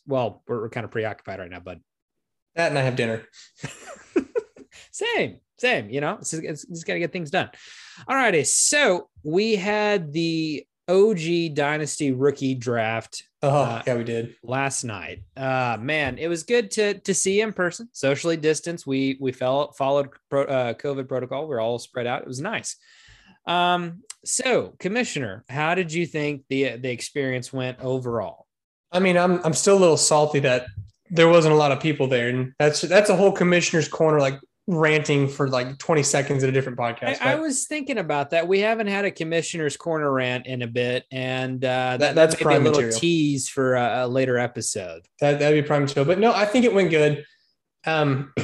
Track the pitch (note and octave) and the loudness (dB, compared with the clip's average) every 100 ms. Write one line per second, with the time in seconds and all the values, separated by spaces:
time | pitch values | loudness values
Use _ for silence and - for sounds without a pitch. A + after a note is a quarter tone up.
0 | - C3 A2+ - - A#2+ A2+ B2 G#2 A#2 | -4 -2 -2 -6 -8 -6 -6 -8 -8 -6
1 | A2 G2 - F#2+ F2 F2+ F2 E2+ _ _ | -6 -8 -12 -12 -12 -14 -16 -18 _ _
2 | _ _ _ _ _ E3 E3 C#3+ C3 B2+ | _ _ _ _ _ -2 0 0 0 0
3 | A#2 A2 - - - - - - - - | -2 -2 -10 -20 -20 -16 -16 -16 -20 -20
4 | - F#4+ - A#4+ - - - - - - | -4 -4 -2 -8 -8 -20 -20 -20 -18 -6
5 | A4 A4 D3 - _ - B3 F#3+ G#2 C3+ | -2 -2 -2 -6 _ -4 -2 -2 -4 -4
6 | D3 G3 D3+ D#3+ D#3 D3+ - E3 E3 F3 | -4 -4 -8 -8 -8 -12 -12 -14 -6 -4
7 | E3+ F#3 D3+ F3+ A#2+ - - - - - | -4 -6 -4 -4 -4 -10 -20 -20 -20 -16
8 | - C4+ A#3+ E3+ C3 - - D4 C4 F3+ | -4 0 2 2 2 0 2 4 4 2
9 | - _ D3+ E3+ A3 G#3 G3 G#3+ G#3 G#3 | -2 _ -2 0 2 0 0 0 2 0
10 | D#3 D#3 E3 D#3+ D#3 C#3+ - _ - F#3 | -2 -2 -2 0 -2 -6 -10 _ 0 4
11 | G#3+ F#3 D#3+ E3+ E3+ D3 C#3+ D3+ D3 - | 4 2 0 0 0 0 0 0 -4 -2
12 | C#3+ B2+ C#3 C#3 C3+ C3 A#2+ A#2 A2 A2+ | -2 2 2 2 -2 -2 -2 0 0 -4
13 | - - - - C#3+ C#3+ A#2+ A2+ - A#2+ | -8 -16 -18 -4 0 2 0 -2 -4 -4
14 | A#2 A#2 A#2 - A2+ C3 C#3 - B2 G2+ | -2 -6 -6 -12 -6 -4 -2 -4 -8 -10
15 | D#2 F#2 - - C3+ C3 B2 G#2+ B2+ D#3 | -12 -16 -18 -8 -4 -2 -2 -4 -2 -2
16 | C#3 B2 E3 E3+ D#3+ A#3+ G3+ - G#3 G3 | -2 -4 -6 -6 -2 -2 0 -2 -2 -2
17 | - F#3 F#3+ G3+ A3 G3 F3+ - A#3 - | -2 -2 0 0 0 -2 -4 -6 -16 -4
18 | C3+ C3+ E3+ E3 D#3 D#3 F3 E3+ C#3 C3+ | -2 0 0 0 0 0 -4 -8 -4 -2
19 | C3+ C3+ C3+ B2+ B2+ C#3 D3 - C3+ C#3+ | -2 -2 -6 -2 -2 0 -2 -2 0 0
20 | C#3 - - C#3 C3+ C3+ A#2+ A2+ D3 C3+ | -2 -8 -4 -2 0 0 -2 -4 -6 -6
21 | C3 C3 B2 C3+ D#3 A#2+ A2+ A#2+ - B2 | -6 -6 -6 -8 -6 -4 -2 -4 -8 -6
22 | A#2+ C3 - B2+ F3+ A3 - - _ _ | -4 -6 -8 -10 -6 -8 -8 -14 _ _
23 | - - _ _ - F3 F3 F3 E3+ F3 | -20 -20 _ _ -4 0 2 0 -2 -10
24 | - - - - C4 G3 F#2 - F#3 A#3 | -18 -16 -6 -4 0 0 -2 -8 -4 -4
25 | A#3+ D3+ A2+ G2+ - C#3+ D#3 F3+ E3+ E3 | -4 -4 -6 -8 -10 -4 -2 -2 -2 -4
26 | E3 D#3 D3 C#3+ - C3+ C3 A#2+ B2+ B2 | -4 -4 -4 -6 -4 -2 -2 -4 -6 -6
27 | - C#3+ C3+ B2+ B2 C3 B2+ B2+ C3 C3 | -8 -6 -4 -4 -6 -6 -6 -6 -4 -4
28 | B2 A#2 F#2 - _ _ _ _ - F3+ | -4 -4 -6 -10 _ _ _ _ -4 0
29 | F#3+ F3 F3+ F3 D#3+ D3+ G3+ G3 F3+ C#3+ | 4 4 4 2 0 0 4 6 6 6
30 | - D3+ D3+ C#3+ C3+ B2 - - - _ | 4 4 4 2 2 0 -2 -14 -16 _
31 | - E3+ E3 E3+ D#3 D3+ D3 C3+ D#3+ C#3+ | -4 4 8 8 8 6 4 2 0 0
32 | C3 B2 A#2+ B2+ B2+ - D3+ D3 D#3+ F#3+ | 0 0 0 -2 -4 2 2 2 4 4
33 | G#3 F3+ G3 F#3+ F3+ F3 E3 E3+ C#3+ - | 6 6 4 4 4 4 2 0 -2 2
34 | D#3+ D3+ C#3 C#3 - _ - E3 D#3 D#3 | 2 4 2 -2 -14 _ -4 2 4 2
35 | C#3+ C#3+ C#3 C#3 C#3 C3 B2+ C#3 - D#3+ | 2 2 2 0 -2 -2 -4 -8 0 0
36 | C#3 C#3+ C3+ C#3 C3 C3+ C3 A#2+ A#2+ A2+ | 2 0 0 0 2 0 -2 -4 -4 -4
37 | B2 - C4 D4 D#4+ - - D4+ C#4 A3+ | -4 -2 0 0 -2 -4 -6 -6 -4 -4
38 | D#3+ D3 C#3+ E3 E3+ G3 G#3+ A3+ G#3 G3 | -2 -2 0 0 2 2 2 0 -2 -2
39 | G3+ - D#3+ E3 D#3 E3+ D3+ - E3+ D#3 | -2 -4 -4 -2 -2 -4 -4 -4 -6 -2
40 | C#3+ C3 B2+ B2 B2+ B2+ A#2+ A#2+ B2 B2 | 0 0 0 -4 -6 -6 -4 -2 -2 -2
41 | - C3 B2+ C3 C3 C3 B2+ B2+ B2+ B2+ | -6 -8 -4 -4 -4 -2 -2 0 0 0
42 | C#3+ D#3+ D#3+ D#3+ D#3 C#3+ D#3 D3 A#2 A2+ | 2 6 6 6 4 4 4 4 2 0
43 | E3+ E3 D3 C#3 - - C3 B2+ A#2+ A#2 | 2 2 2 0 -4 -2 0 2 0 0
44 | B2+ C3 C3 B2 A#2+ A#2 - G#2+ F2+ E2 | 0 0 0 0 -2 -4 -6 -6 -8 -14
45 | _ - D3 C#3+ D3 D3+ C#3+ D3 C#3 C#3 | _ -2 0 2 4 4 4 0 2 0
46 | C#3+ F#3 A3+ F#3+ G#3 B3 A3+ G3 F3+ D#3 | 2 4 4 4 2 4 4 4 4 4
47 | D3 C#3+ - _ _ _ _ _ D#3+ D#3+ | 4 2 -8 _ _ _ _ _ -4 0
48 | C#3+ C3+ C#3 - | 0 0 -4 -8